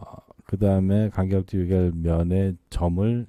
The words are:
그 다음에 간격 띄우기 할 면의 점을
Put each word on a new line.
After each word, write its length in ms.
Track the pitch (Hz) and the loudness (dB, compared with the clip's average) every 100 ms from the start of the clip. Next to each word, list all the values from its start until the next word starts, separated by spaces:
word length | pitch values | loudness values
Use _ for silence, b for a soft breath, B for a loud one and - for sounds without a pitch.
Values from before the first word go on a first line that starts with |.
| - - - - | -16 -20 -20 -20
그 160 | - 95 | -8 0
다음에 500 | 101 95 95 104 107 | 2 4 2 2 0
간격 380 | 98 95 95 92 | -2 -2 -2 -2
띄우기 260 | 98 90 | -2 0
할 180 | 95 90 | 2 2
면의 640 | 85 85 82 85 92 98 87 _ | 0 0 0 0 0 0 -4 _
점을 560 | - 87 87 107 120 | -4 -2 0 0 -2